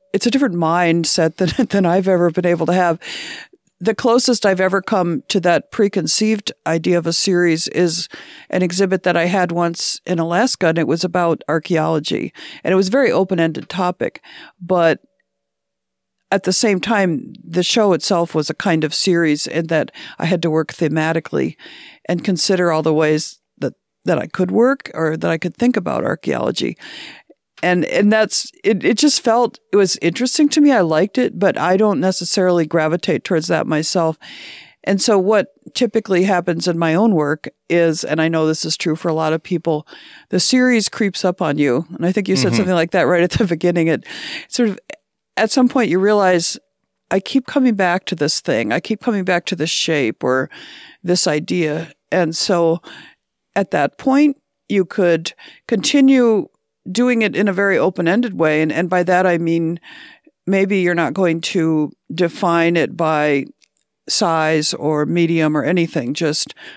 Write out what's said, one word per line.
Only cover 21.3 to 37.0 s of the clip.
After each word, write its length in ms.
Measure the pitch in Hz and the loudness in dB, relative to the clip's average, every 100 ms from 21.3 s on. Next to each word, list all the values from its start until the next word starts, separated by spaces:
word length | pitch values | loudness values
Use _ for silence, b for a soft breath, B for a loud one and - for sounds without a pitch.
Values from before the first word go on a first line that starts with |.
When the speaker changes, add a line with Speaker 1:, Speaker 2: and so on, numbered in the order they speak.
| 147 139 - B B B B - | -4 -4 -6 B B B B -6
Speaker 1:
and 140 | 180 | -4
consider 480 | - 175 - 185 175 | -2 -2 0 2 2
all 100 | 160 | 0
the 120 | 160 | 2
ways 460 | 156 156 151 - - _ _ | 2 2 0 -2 -12 _ _
that, 140 | 135 - _ _ - | -8 -8 _ _ -2
that 120 | 151 | -2
I 80 | 160 | -2
could 220 | - 180 | -4 0
work 380 | 196 247 269 - | 2 2 0 -6
or 220 | - 160 160 | -4 -4 -2
that 120 | 170 | -2
I 60 | 165 | -2
could 180 | 175 - | -4 -2
think 220 | 247 226 | 0 0
about 260 | 175 - | -2 -2
archaeology. 720 | - - - 67 - - - - B B B B B _ _ _ | -2 -4 -4 -2 -2 -2 -6 -8 B B B B B _ _ _
And, 220 | 175 180 - | 0 0 0
and 260 | - 208 | 2 4
that's, 380 | 220 214 - - - | 4 2 -2 -6 -4
it, 200 | 202 202 | -2 0
it 140 | 170 233 | 0 2
just 240 | 302 - | 2 2
felt, 360 | 233 233 240 - _ | 2 2 0 -4 _
it 60 | 202 | 2
was 200 | 185 - | 2 0
interesting 460 | 170 170 254 - 294 | -2 0 0 2 4
to 120 | 311 | 4
me. 100 | 294 | 4
I 100 | 240 | 4
liked 360 | 165 156 202 254 | 2 2 0 0
it, 220 | 247 175 | -2 0
but 180 | 190 - | 0 2
I 180 | 175 190 | 2 2
don't 220 | 214 160 | 2 2
necessarily 680 | 185 - 180 - 185 175 156 | 0 -2 -2 0 2 2 2
gravitate 560 | 170 156 170 - 143 | 0 0 0 -2 -2
towards 240 | - 165 165 | 0 -2 0
that 180 | 160 - | -2 0
myself. 540 | 156 160 180 160 160 B B B B B B | -2 -2 0 0 -2 B B B B B B
And 180 | - 196 | -4 0
so 160 | 233 202 | 2 2
what 300 | 185 214 - _ - | 4 2 0 _ -14
typically 500 | - 240 226 - 180 196 | -4 -2 -2 0 0 2
happens 420 | 180 175 165 175 | 0 0 -2 -2
in 100 | 165 | 0
my 160 | 165 | 0
own 220 | 165 | 2